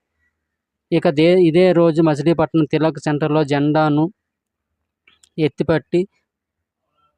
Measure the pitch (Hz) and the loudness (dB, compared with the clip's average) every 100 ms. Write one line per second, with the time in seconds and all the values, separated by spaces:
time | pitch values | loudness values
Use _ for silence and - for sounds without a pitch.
0 | _ _ _ _ _ _ _ _ - 165 | _ _ _ _ _ _ _ _ -6 -2
1 | 180 147 160 185 175 156 185 170 170 156 | -2 2 2 4 2 2 2 2 2 2
2 | 165 143 151 160 156 165 151 156 160 151 | 0 0 -2 0 0 -2 -2 -2 -2 -4
3 | - 147 156 151 143 143 147 151 156 147 | -6 -4 -2 -2 0 -2 0 0 0 0
4 | 165 - _ _ _ _ _ _ _ _ | -2 -6 _ _ _ _ _ _ _ _
5 | _ _ _ - 156 - 156 160 - 175 | _ _ _ -4 -4 -4 -4 -4 -2 -4
6 | 190 _ _ _ _ _ _ _ _ _ | -4 _ _ _ _ _ _ _ _ _
7 | _ | _